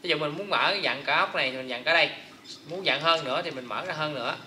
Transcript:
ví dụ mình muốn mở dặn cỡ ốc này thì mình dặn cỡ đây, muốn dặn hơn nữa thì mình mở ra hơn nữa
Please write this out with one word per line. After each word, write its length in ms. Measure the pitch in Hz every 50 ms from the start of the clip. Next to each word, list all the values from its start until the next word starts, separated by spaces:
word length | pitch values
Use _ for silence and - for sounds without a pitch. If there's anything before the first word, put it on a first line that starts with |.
ví 80 | - 180
dụ 80 | 156
mình 140 | 151 156 147 151
muốn 120 | 170 202 202
mở 260 | 170 120 131 160 196 196
dặn 220 | 165 127 120 139 139
cỡ 100 | 135 147
ốc 220 | 165 185 190 -
này 160 | 170 143 131
thì 60 | 127
mình 100 | 131 127
dặn 160 | 127 123 120 127
cỡ 100 | 151 165
đây, 160 | 165 151 139 - - - - - - - - - - -
muốn 180 | - - 190 190
dặn 160 | 139 131 139
hơn 240 | 156 165 165 160 -
nữa 160 | 127 131 160 175
thì 60 | 165
mình 140 | 143 131 123
mở 200 | 120 107 - -
ra 80 | 185 165
hơn 220 | 156 156 151 151
nữa 200 | 127 117 135 160 - -